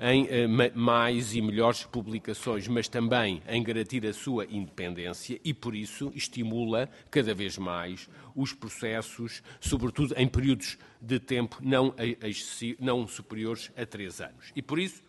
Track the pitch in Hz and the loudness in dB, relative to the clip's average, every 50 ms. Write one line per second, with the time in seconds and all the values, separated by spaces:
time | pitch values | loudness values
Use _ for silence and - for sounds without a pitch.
0 | 117 123 131 131 135 - 131 120 120 113 110 127 123 120 113 120 117 117 120 120 | 2 6 6 6 6 4 2 2 4 4 6 6 6 4 4 2 4 4 6 6
1 | 117 120 123 120 120 107 107 117 107 107 104 110 113 117 120 - - - - 120 | 4 4 2 0 -2 -2 -2 0 0 0 2 4 4 4 4 2 -4 -6 -6 -6
2 | 101 110 110 107 - - 104 - - 127 113 101 92 117 120 117 110 - - 123 | -6 -4 -6 -6 -6 -6 -8 -6 -4 -2 -2 -2 -2 0 0 0 0 0 0 0
3 | 117 113 123 120 113 101 92 82 - - 113 120 113 113 110 113 107 - 127 127 | 2 4 4 4 4 2 0 -2 -4 -2 -2 0 0 0 0 -2 -2 -2 -4 -2
4 | 110 107 104 - - 139 127 110 98 - 107 104 95 85 - - 92 90 87 87 | -2 -2 -4 -4 -4 -2 -2 -2 -2 -2 -4 -6 -6 -6 -8 -6 -6 -6 -4 -6
5 | 85 87 90 - - - 123 - - 165 131 - - 120 107 107 107 98 - - | -6 -8 -8 -8 -8 -10 -10 -6 -4 -6 -6 -4 -4 -6 -6 -6 -8 -8 -8 -8
6 | 139 139 - 147 - - - 123 117 110 110 117 117 110 113 113 131 139 - - | -8 -8 -6 -6 -8 -8 -4 -4 -4 -2 -2 -2 0 0 2 0 0 -2 -6 -18
7 | - - - 151 120 110 104 92 101 95 - 95 95 90 87 87 85 90 92 90 | -18 0 2 2 4 4 0 -2 -2 -4 -4 -4 -4 -4 -4 -4 -4 -6 -8 -10
8 | - - - - - - - 135 135 127 - - - 107 - - - 110 110 113 | -12 -18 -20 -20 -20 -12 -4 -4 -4 -4 -4 -8 -12 -12 -10 -6 -4 -2 -2 -2
9 | 110 - - - 117 113 - - - - - - - - 151 127 117 120 - - | -4 -4 -8 -8 -8 -8 -8 -12 -16 -18 -20 -8 -2 0 0 2 2 0 2 2
10 | 147 127 - 127 127 - - - 131 139 131 - - - - - - - - _ | 0 0 4 4 4 4 4 4 4 4 4 4 2 -6 -8 -10 -14 -20 -20 _
11 | 117 113 131 120 - - 131 123 120 113 - - 131 131 135 131 131 135 131 - | -4 -2 -2 -2 0 0 0 0 0 0 -4 -4 0 4 6 6 6 6 4 0
12 | 117 117 117 - 113 107 104 - - - - - 117 117 117 - 127 131 120 123 | -2 -2 -2 -2 -4 -6 -6 -6 -8 -10 -10 -6 -6 -6 -6 -2 0 2 2 2
13 | 117 101 - - 101 - 110 110 110 113 117 110 - - - 120 120 - - 101 | 2 -2 -6 -12 -12 -10 -6 -4 -2 -4 -4 -4 -8 -14 -8 -8 -8 -8 -6 -8
14 | 101 92 - - 82 - - - - - - 143 127 - 147 165 190 185 - - | -8 -8 -8 -10 -12 -12 -12 -18 -20 -12 -10 -10 -6 -2 -2 -2 0 -2 -4 -12
15 | - | -20